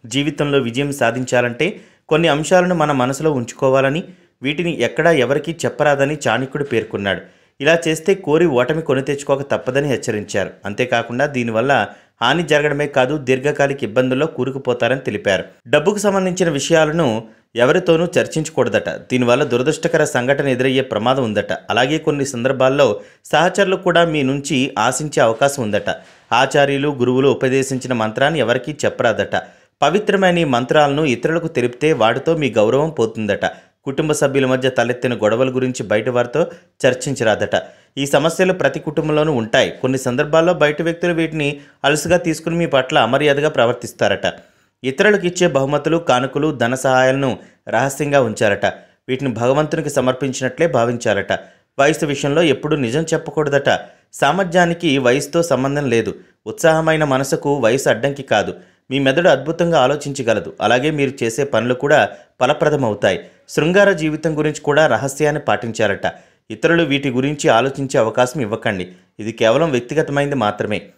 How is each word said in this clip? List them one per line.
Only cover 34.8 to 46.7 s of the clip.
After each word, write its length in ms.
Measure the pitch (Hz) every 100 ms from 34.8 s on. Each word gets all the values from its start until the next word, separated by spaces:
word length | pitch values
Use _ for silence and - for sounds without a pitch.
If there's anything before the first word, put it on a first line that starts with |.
| 117 123 131
గొడవల 340 | 117 104 113 131 127
గురించి 260 | 127 127
బయట 260 | 110 107 117
వారితో 380 | 123 120 143 170 - _ _ 135
చర్చించరాదట. 760 | 127 - 131 110 101 104 101 - - _ -
ఈ 80 | 139
సమస్యలు 460 | 147 156 165 185
ప్రతి 280 | 185 139 160
కుటుంబంలోనూ 520 | 160 151 156 151 156
ఉంటాయి. 380 | 135 110 139 98
కొన్ని 280 | - 131 131
సందర్భాల్లో 560 | 127 123 147 160 165
బయట 280 | 170 147 147
వ్యక్తులు 300 | 165 170 175
వీటిని 480 | 165 160 156 143 143 - _
అలుసుగా 320 | 139 151 160 175
తీసుకుని 400 | 175 156 - 170
మీ 100 | 165
పట్ల 320 | 135 127 151
అమర్యాదగా 500 | 113 135 147 139 151
ప్రవర్తిస్తారట. 840 | 139 117 123 113 - 110 95 95 - - _ _ _
ఇతరులకు 420 | 127 135 196 202 175
ఇచ్చే 200 | 175 175
బహుమతులు, 500 | 139 135 147 151 165
కానుకలు, 540 | 165 127 131 139 156
ధన 240 | 139 117